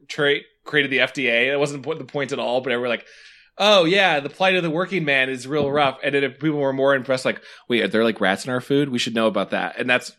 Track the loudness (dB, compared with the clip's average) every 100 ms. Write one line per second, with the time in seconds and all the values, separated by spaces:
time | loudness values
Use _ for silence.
0 | -10 -2 0 0 -4 _ -2 0 2 2
1 | 2 0 0 2 2 2 0 -2 -8 -8
2 | -8 -6 -4 -4 -2 -2 0 -2 -2 -4
3 | -8 -20 -20 -20 _ 0 4 4 4 4
4 | 2 2 -2 -2 0 2 0 -2 -2 -2
5 | 0 0 0 -4 -4 -2 0 2 2 0
6 | -2 0 -2 -2 -4 -2 -2 2 2 2
7 | 0 -2 -2 -4 -10 -12 -2 0 2 2
8 | 2 2 0 0 -4 -6 0 0 0 -2
9 | -2 0 0 0 -2 -4 -4 -4 0 0
10 | -2